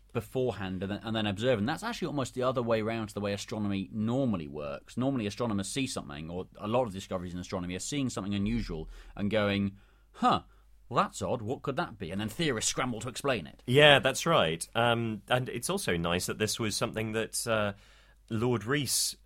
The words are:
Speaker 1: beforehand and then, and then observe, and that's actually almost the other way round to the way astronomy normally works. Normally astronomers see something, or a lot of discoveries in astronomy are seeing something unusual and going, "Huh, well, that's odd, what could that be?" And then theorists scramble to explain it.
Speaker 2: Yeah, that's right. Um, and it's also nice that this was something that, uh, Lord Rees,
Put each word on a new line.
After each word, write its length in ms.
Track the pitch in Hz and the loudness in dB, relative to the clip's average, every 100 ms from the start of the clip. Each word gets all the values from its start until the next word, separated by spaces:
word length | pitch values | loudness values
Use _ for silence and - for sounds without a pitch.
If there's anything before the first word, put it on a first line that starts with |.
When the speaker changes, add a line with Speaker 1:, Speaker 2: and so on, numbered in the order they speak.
| - | -8
Speaker 1:
beforehand 720 | 120 - 131 127 110 95 92 | -6 -4 -2 -2 -2 -4 -4
and 100 | 95 | -4
then, 80 | 101 | -4
and 120 | 113 110 | -4 0
then 120 | 107 | 0
observe, 320 | 98 120 117 | 0 2 2
and 100 | 107 | 0
that's 140 | 160 | -4
actually 240 | 226 233 170 | -6 -4 -4
almost 260 | 143 123 | -2 -4
the 100 | - | -2
other 200 | 123 131 | 0 0
way 180 | 117 113 | 2 2
round 280 | 107 113 107 | 2 -2 -4
to 40 | |
the 80 | - | -4
way 100 | 101 | -2
astronomy 580 | 101 - 107 104 98 98 | -4 -4 -4 -2 -2 -2
normally 540 | 110 110 127 135 98 73 | -2 0 2 2 0 -4
works. 500 | 73 73 69 - - | -6 -6 -8 -8 -4
Normally 300 | 131 135 101 | -2 0 -2
astronomers 420 | - 120 101 95 | -2 -2 -2 -2
see 160 | 139 131 | -2 -4
something, 460 | - - 71 80 | -4 -8 -10 -8
or 160 | 87 - - | -8 -10 -10
a 80 | 107 | 0
lot 160 | 120 123 | 0 0
of 60 | |
discoveries 420 | 92 - 95 90 87 | -2 -6 -6 -6 -8
in 40 | |
astronomy 360 | 87 95 87 92 | -6 -6 -4 -6
are 40 | |
seeing 300 | - 143 131 | -4 -4 -2
something 240 | - 98 | -4 -4
unusual 560 | 101 101 117 101 82 78 - - - | -2 0 -2 -2 -6 -8 -14 -16 -6
and 140 | 101 | 0
going, 460 | 107 104 101 98 98 - - _ | 2 2 2 0 -4 -20 -20 _
"Huh, 280 | - 247 131 - - - - - | 0 2 2 -2 -20 -20 -20 -4
well, 120 | 120 208 | 0 0
that's 160 | - | -2
odd, 200 | 90 123 | -2 -2
what 200 | 107 135 | -4 -6
could 160 | - 123 | -4 -4
that 200 | - - | -4 -6
be?" 140 | 80 | -8
And 80 | 95 | -4
then 80 | 107 | -6
theorists 420 | - 165 110 - | -2 0 0 0
scramble 300 | - 127 110 | 0 -2 -4
to 80 | 120 | -6
explain 400 | 113 143 123 73 | -6 -2 -2 -4
it. 160 | - - | -10 4
Speaker 2:
Yeah, 340 | 127 147 139 | 10 12 10
that's 260 | 135 131 - | 8 0 2
right. 420 | 160 85 82 - 113 | 4 4 2 -2 2
Um, 460 | 120 117 117 107 - | 4 4 0 -4 0
and 180 | 123 - | 0 0
it's 220 | 120 - | -6 -4
also 260 | 196 - 87 | -2 0 0
nice 300 | 85 90 - | 2 0 0
that 120 | 101 | -2
this 220 | 107 - | -2 0
was 160 | 113 - | -2 -2
something 380 | 117 107 110 | -2 -2 -2
that, 340 | 110 110 - 120 | -2 -4 -4 0
uh, 240 | 110 104 98 - - - - - | 0 0 -4 -14 -20 -20 -20 -6
Lord 360 | 110 120 120 104 | 0 2 0 0
Rees, 500 | 147 123 - - - | -2 0 0 -2 -4